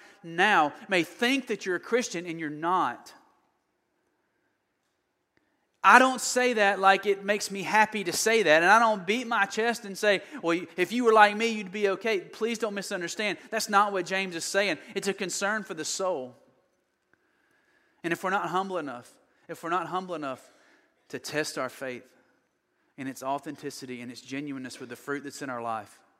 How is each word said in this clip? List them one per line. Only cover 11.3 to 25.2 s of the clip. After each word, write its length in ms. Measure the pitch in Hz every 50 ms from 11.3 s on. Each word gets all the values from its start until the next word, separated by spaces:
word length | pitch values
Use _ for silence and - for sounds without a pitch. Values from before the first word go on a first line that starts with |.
| 208
me, 120 | 208 226 233
you'd 240 | 226 214 208 185 180
be 160 | 214 208 196
okay." 320 | 190 185 - 226 220 185
Please 380 | 170 170 - - 220 233 233 202
don't 160 | 233 214 202
misunderstand. 640 | 202 185 - 208 185 175 170 - - 214 208 170 - - -
That's 200 | - 220 202 -
not 220 | 208 196 208 208 202
what 140 | 185 175
James 300 | 156 190 190 190 185 170
is 80 | 165 -
saying. 340 | - - 196 208 196 160 - - - -
It's 140 | 196 190 196
a 60 | 190
concern 500 | - 202 180 - - 202 196 214 220 196
for 100 | - 190
the 100 | 156 151
soul. 500 | - - - 190 185 180 139 127 123 120 _ _ _ _ _ _ _ _ _ _ _ _ _ _ _ _ _ _ _ _ _ _ _ _ _ _ _ _ _ _ _ _ _ -
And 80 | 165 170
if 100 | 165 -
we're 80 | 185
not 180 | 190 202 175 165
humble 300 | 170 185 190 196 185 175
enough, 340 | 151 139 120 123 120 - _ _ _ _ _ _ _ _
if 140 | 165 - -
we're 80 | 165
not 160 | 170 185 170
humble 300 | 156 170 185 190 175 175
enough 360 | 151 151 135 131 - - - _ _ _ _ _ _ _ _ _ _ _ _
to 100 | - 123
test 360 | - - 151 151 156 - -
our 120 | 151 131 123
faith 360 | - - 135 131 123 117 - _ _ _ _ _ _ _ _ _ _ _ _ _ _ _ _ _ _
in 100 | - 131
its 160 | 135 127 - 131
authenticity 800 | 135 139 143 - 160 143 - - 143 - - 135 127 127 120
and 100 | 123 123
its 100 | 123 -
genuineness 600 | - 131 135 139 147 147 135 135 127 123 - -
with 80 | 135 120
the 80 | 123
fruit 260 | - - 143 143 143